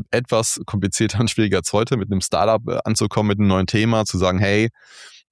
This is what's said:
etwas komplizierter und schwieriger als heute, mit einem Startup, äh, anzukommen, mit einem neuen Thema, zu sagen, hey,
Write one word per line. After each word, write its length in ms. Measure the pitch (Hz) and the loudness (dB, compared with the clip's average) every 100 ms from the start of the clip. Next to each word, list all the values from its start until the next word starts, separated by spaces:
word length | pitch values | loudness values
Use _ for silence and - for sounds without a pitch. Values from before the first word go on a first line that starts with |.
| - | -4
etwas 500 | 113 123 113 117 - - | -4 0 0 0 -4 -6
komplizierter 540 | 101 95 - 110 101 | -4 -2 -2 -2 0
und 100 | 117 | -2
schwieriger 280 | - 107 95 | 0 0 0
als 140 | - | 0
heute, 240 | 104 120 123 | -2 0 -2
mit 160 | 95 | -2
einem 100 | 98 | -4
Startup, 460 | - 82 104 110 113 | -2 0 2 0 -2
äh, 120 | - | -4
anzukommen, 440 | 113 110 107 - 107 | -2 -2 -2 0 0
mit 100 | 101 | 2
einem 100 | 101 | 2
neuen 200 | 92 92 | 2 2
Thema, 380 | 107 113 113 107 | 0 2 0 0
zu 120 | 92 | 0
sagen, 220 | 92 92 | 0 2
hey, 300 | 98 104 113 - - - - - _ | 2 2 0 -4 -20 -20 -20 -20 _